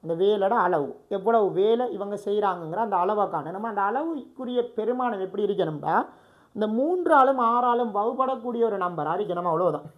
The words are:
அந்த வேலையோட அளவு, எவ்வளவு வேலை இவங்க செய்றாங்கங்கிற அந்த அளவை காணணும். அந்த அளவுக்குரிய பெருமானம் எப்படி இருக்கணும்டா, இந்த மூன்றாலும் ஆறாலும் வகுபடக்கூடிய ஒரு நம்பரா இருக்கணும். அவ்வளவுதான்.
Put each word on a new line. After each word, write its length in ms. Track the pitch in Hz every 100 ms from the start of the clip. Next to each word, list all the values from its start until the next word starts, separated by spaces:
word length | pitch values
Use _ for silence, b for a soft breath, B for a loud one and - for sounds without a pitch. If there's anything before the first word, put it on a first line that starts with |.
அந்த 240 | 165 165 196
வேலையோட 240 | 208 196
அளவு, 460 | 233 185 175 139 - _
எவ்வளவு 420 | 196 185 233 196
வேலை 400 | 165 208 233 247
இவங்க 260 | 196 202 202 202
செய்றாங்கங்கிற 500 | 208 202 175 160 175
அந்த 200 | 226 190
அளவை 300 | 180 214 196
காணணும். 360 | 165 147 185
அந்த 200 | 226 202
அளவுக்குரிய 800 | 196 233 330 311 247 - 247 247 240 -
பெருமானம் 440 | 220 247 247 202
எப்படி 260 | 185 196 202
இருக்கணும்டா, 600 | 196 165 151 151 180 277 B B B B
இந்த 140 | - 214
மூன்றாலும் 680 | 220 285 359 330 302 262 269
ஆறாலும் 580 | 233 240 247 240 240 202
வகுபடக்கூடிய 680 | 214 247 262 254 233 233
ஒரு 140 | 226 202
நம்பரா 360 | 180 170 151 175
இருக்கணும். 340 | 202 175 175
அவ்வளவுதான். 320 | 160 180 147 151